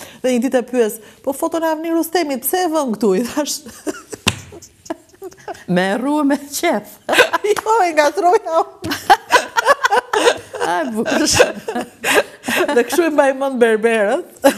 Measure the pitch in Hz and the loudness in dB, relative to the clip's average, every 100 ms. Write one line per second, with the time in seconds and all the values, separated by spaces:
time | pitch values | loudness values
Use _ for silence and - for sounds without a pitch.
0 | - - 254 247 254 254 240 254 220 214 | -20 -6 -2 0 2 0 0 0 0 -2
1 | - - 269 277 320 330 320 311 330 330 | -16 -8 -6 -4 -4 -2 -2 -2 -2 -2
2 | 320 370 302 262 - 359 359 311 269 208 | 0 -2 -2 -4 -2 -2 0 0 -2 0
3 | 220 185 240 294 285 - - - - - | 2 2 0 -4 -4 -6 -12 -12 -10 -10
4 | - - - - - 359 - _ - 320 | -14 -6 -6 -6 -14 -20 -20 _ -14 -14
5 | _ _ 381 - - 339 - 175 190 202 | _ _ -18 -16 -16 -14 -2 0 2 0
6 | 269 302 285 285 - - 339 233 - - | 0 0 0 0 -4 -4 -2 -2 -4 -14
7 | - 320 - 330 415 415 427 453 349 311 | -2 2 2 0 0 -2 2 2 2 2
8 | 302 302 349 427 370 320 - - 330 381 | 2 2 4 2 2 -2 -2 -6 -10 -8
9 | - 427 - 494 480 - 466 - - 440 | 2 2 4 0 0 -2 2 2 2 0
10 | - 427 480 - - 427 370 349 285 214 | 0 2 2 0 -6 -6 -2 -2 -2 -4
11 | - - 294 - - - - - 240 - | -2 0 0 2 2 0 -8 -8 -8 -6
12 | - - - - - - 349 262 240 294 | 0 0 0 -8 -6 -2 2 0 2 0
13 | 320 294 269 277 277 254 233 220 226 226 | 2 2 2 0 -4 2 2 2 0 2
14 | 202 285 359 - 277 | 0 -2 -6 0 0